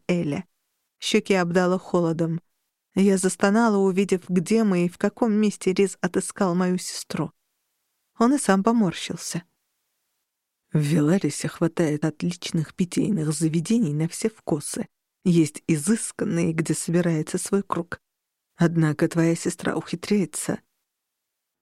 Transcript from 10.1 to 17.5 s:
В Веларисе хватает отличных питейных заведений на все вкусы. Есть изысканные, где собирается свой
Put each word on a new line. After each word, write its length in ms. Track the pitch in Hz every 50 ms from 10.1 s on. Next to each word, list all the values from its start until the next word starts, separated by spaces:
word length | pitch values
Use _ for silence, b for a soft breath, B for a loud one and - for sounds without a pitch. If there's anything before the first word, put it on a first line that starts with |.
| _ _ _ _ _ _ _ _ _ _ _ _
В 60 | - 156
Веларисе 680 | 147 143 160 165 147 147 180 196 - 147 - - - 147
хватает 580 | - - 175 165 - - 175 147 151 147 -
отличных 680 | 156 151 _ - 175 175 - - - - 165 151 - -
питейных 600 | - 185 170 - 175 - - - 160 151 151 156
заведений 580 | 147 165 156 151 175 156 - 226 240 233 -
на 160 | 147 151 160 170
все 220 | - - - 220
вкусы. 580 | - - _ - 170 151 - - - - - - _ _ _ _ _ _ _ 185
Есть 360 | 170 170 160 151 - - _
изысканные, 840 | - 170 151 147 175 226 220 - - - - - - - 170 170 180
где 200 | 165 160 160 -
собирается 640 | 160 - - - 165 175 170 175 165 156 160 - -
свой 280 | 180 - -